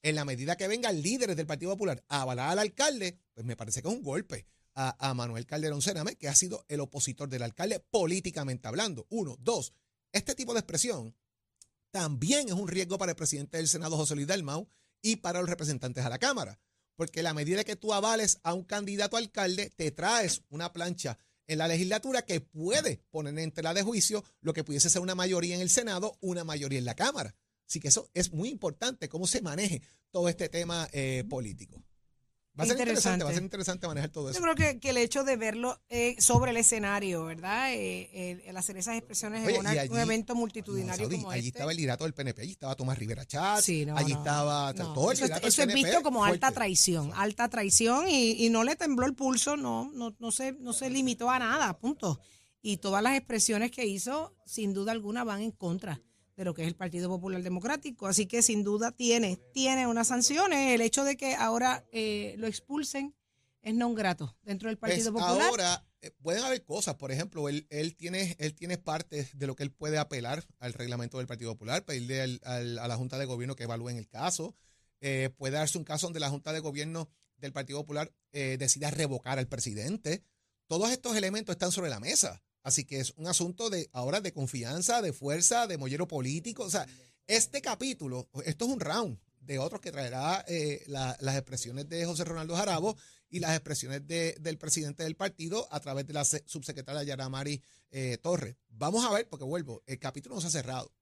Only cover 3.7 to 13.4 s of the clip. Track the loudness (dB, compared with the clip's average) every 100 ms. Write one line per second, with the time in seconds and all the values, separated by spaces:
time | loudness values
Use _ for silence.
3.7 | -4 -2 -2 -2 -4 -4 -12 -14 _ _
4.7 | -4 -4 -2 -2 -2 -4 -6 -6 -4 -2
5.7 | 0 0 0 -4 -4 4 4 4 -4 -6
6.7 | -4 -4 -2 -2 -2 -6 -4 -6 -4 -4
7.7 | -4 _ 2 4 2 -2 -4 -4 -4 -4
8.7 | -2 -2 -4 -6 -4 -4 -2 0 0 -2
9.7 | _ _ _ _ -2 -2 -6 0 -2 0
10.7 | 0 0 0 -6 -14 _ _ _ _ -20
11.7 | _ _ -2 0 0 4 4 4 -2 0
12.7 | -2 0 0 0 0 -2 -2